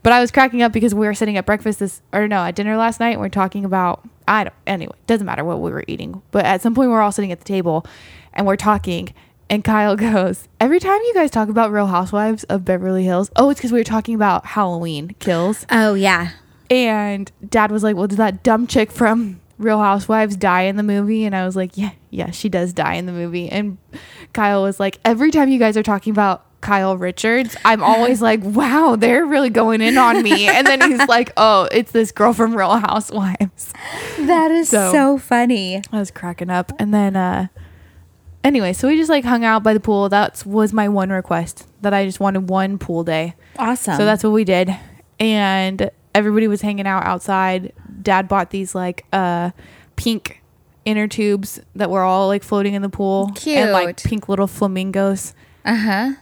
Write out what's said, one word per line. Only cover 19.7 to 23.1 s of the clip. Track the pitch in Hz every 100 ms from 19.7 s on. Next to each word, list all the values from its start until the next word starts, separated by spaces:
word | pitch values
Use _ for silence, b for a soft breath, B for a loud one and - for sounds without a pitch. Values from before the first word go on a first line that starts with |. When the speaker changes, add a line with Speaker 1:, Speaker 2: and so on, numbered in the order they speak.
| 214
Speaker 1:
Housewives | 208 202 196 220 214
die | 196 190 180
in | 190 202
the |
movie?" | 208 202 202 220
And | 214
I | 190
was | 185
like, | 190 185 -
"Yeah, | 202 - _
yeah, | - 170
she | - 214
does | 180 180
die | 175 151
in | 170
the | 180